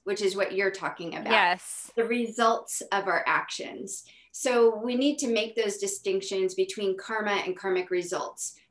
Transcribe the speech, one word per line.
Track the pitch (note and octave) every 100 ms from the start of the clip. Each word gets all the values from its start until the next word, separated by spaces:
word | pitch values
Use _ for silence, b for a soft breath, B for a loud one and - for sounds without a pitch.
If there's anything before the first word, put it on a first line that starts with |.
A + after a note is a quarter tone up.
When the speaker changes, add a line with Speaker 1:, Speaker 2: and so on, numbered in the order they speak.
Speaker 1:
which | - G3+
is | G3 G3
what | F#3+
you're | F#3+ G3
talking | F#3+ D3+ - E3+ -
about. | A3
Speaker 2:
Yes. | A3 F3+ F#3 - - - -
Speaker 1:
The | A3+
results | A#3+ A3+ A3 A3+ A#3 - - G3
of | G3 F#3
our | E3+ -
actions. | D#3 - - - - G3 - b b b
So | - C4 A#3+ A#3 G#3+
we | A#3 B3
need | C#4 D4
to | C4+
make | A3 A3 A3+
those | G#3 G3+
distinctions | G3 F#3+ G3+ F#3+ F#3+ G3 F#3+
between | F#3+ F#3+ - G3+ F#3+
karma | - A3 G#3 G3
and | F#3+ F3+
karmic | G3 F#3 F3+
results. | F3+ E3+ D#3 D3+ - - b b